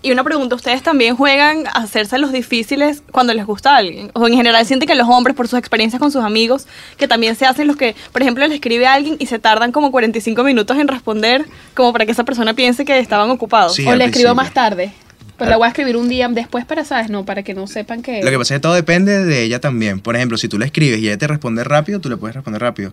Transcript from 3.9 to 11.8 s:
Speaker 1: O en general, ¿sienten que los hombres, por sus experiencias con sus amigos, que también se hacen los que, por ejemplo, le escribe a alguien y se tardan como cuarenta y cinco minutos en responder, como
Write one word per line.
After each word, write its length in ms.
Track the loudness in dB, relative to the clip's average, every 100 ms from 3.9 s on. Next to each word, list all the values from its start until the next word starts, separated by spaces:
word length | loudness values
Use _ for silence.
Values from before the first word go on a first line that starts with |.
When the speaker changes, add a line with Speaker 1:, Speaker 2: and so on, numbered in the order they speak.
| -8 -8
Speaker 1:
O 120 | 0 2
en 60 |
general, 320 | 4 4 4
¿sienten 220 | 2 0 2
que 60 |
los 120 | 2 4
hombres, 280 | 4 2
por 120 | -4 -2
sus 120 | -4
experiencias 400 | -2 -2 0 0
con 120 | 0
sus 120 | 0
amigos, 420 | -2 0 0 -2 -4 -20 -20 -6
que 100 | 0
también 280 | 2 0
se 100 | 2
hacen 220 | 0 2 0
los 80 |
que, 200 | 0 -2 -4 -8
por 120 | 0
ejemplo, 240 | 0 2 -2
le 80 |
escribe 320 | -2 -2 2 4
a 60 |
alguien 240 | 2 0 -4
y 80 | -4
se 100 | 0
tardan 340 | 2 2 2
como 200 | 0 0
cuarenta 260 | 2 0 -2
y 40 |
cinco 220 | -2 0
minutos 320 | 2 2 0 0
en 80 | 0
responder, 580 | -2 -4 -2 0 0 -2 -12 -10
como 180 | 0